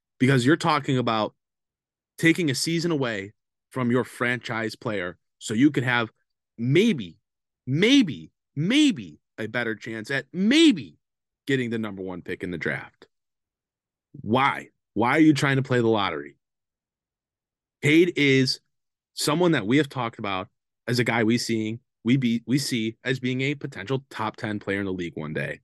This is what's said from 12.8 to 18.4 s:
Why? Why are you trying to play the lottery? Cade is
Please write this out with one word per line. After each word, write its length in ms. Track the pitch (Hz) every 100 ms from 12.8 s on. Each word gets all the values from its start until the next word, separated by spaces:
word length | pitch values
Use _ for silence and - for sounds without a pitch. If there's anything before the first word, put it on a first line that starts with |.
| - _ - _ _ _ _ _ _ _ _ _ _ 147
Why? 480 | 101 123 135 71 - _ _
Why 200 | 101 120
are 80 | 151
you 120 | 156
trying 240 | 143 143 135
to 60 |
play 180 | 131 123
the 80 | 113
lottery? 480 | 107 95 76 71 _ _ _ _ _ _ _ _ _ _ _ _ _ _ _
Cade 300 | 147 160 175
is 460 | 151 143 135